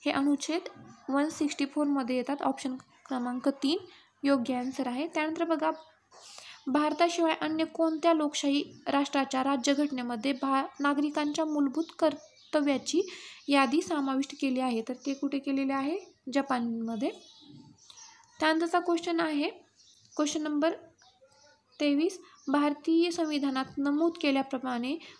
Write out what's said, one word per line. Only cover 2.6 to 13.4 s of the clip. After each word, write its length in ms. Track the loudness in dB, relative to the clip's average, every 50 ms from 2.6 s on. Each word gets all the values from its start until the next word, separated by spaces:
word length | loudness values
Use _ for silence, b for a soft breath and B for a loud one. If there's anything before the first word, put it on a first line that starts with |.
| -6 -8 -8
क्रमांक 720 | -8 -12 _ _ _ _ -6 -6 -4 -4 -4 -6 0 0 0
तीन 300 | 0 2 0 0 0 0 -2 B B B B B B _ 2
योग्य 320 | 2 4 4 2 0 -2
ॲन्सर 340 | -2 -2 -4 -4 -4 -4 -4
आहे. 180 | -2 -4 -4
त्यानंतर 380 | -4 -2 -2 -2 -2 0 -2 0
बघा, 260 | 0 0 0 0 -2 -2 -2 -10 -20 _ _ _ _ B B B B B B B B B B B
भारताशिवाय 680 | 0 0 2 2 2 2 4 2 2 4 2 2 2 2 0
अन्य 240 | -2 -2 0 0 -2
कोणत्या 480 | -2 0 0 0 2 2 2 2 4 4
लोकशाही 520 | 4 2 0 -2 0 0 2 2 2 0 -2 -10 -10 -4
राष्ट्राच्या 580 | 0 2 2 2 2 0 0 0 0 0 0 0
राज्यघटनेमध्ये 880 | 2 0 2 2 2 4 4 2 0 0 -4 -4 -4 -6 -2 -2 -2 -2
भा-, 340 | 0 0 0 2 0 0 -2 -6 -2
नागरिकांच्या 640 | 0 0 2 2 0 0 0 0 -2 -2 0 -2 -2
मूलभूत 400 | 0 0 0 0 0 0 -2 -4 -4 -2 2
कर्तव्याची 1040 | 2 2 2 0 -12 -20 -20 _ -20 -2 0 0 2 2 0 0 -2 0 0 0 0 -2 B B B B B B